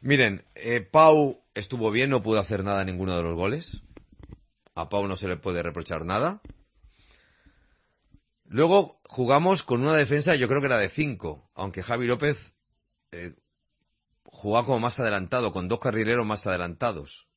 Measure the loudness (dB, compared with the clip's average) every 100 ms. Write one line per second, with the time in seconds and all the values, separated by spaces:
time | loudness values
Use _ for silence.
0 | 0 2 2 0 -10 -12 -4 -4 2 6
1 | 8 8 4 -2 _ -10 -8 -4 -2 0
2 | 2 0 2 0 0 -2 0 -2 -2 -4
3 | -2 -2 -2 -2 -2 -4 -8 -16 -16 -20
4 | _ -20 -20 -20 _ _ _ -10 -4 -2
5 | -2 -4 -6 -6 -4 -4 -4 -8 -8 -8
6 | -2 -2 -2 -4 -16 -20 _ _ -20 _
7 | _ _ _ _ _ _ _ _ _ _
8 | _ -20 _ _ _ 0 4 6 4 -6
9 | _ -4 4 4 4 2 0 0 4 4
10 | 4 0 2 2 2 0 2 2 0 -2
11 | -4 -4 -10 -12 _ -10 -10 -8 -6 -4
12 | 0 0 0 -2 -8 _ _ _ _ _
13 | _ -14 -14 -16 _ _ _ _ _ _
14 | _ _ -20 -10 0 0 2 0 0 -2
15 | -2 -2 -2 -2 -2 -4 -4 -2 -2 -2
16 | 0 0 0 -4 -4 -4 -4 -4 -4 -4
17 | -12 -20 _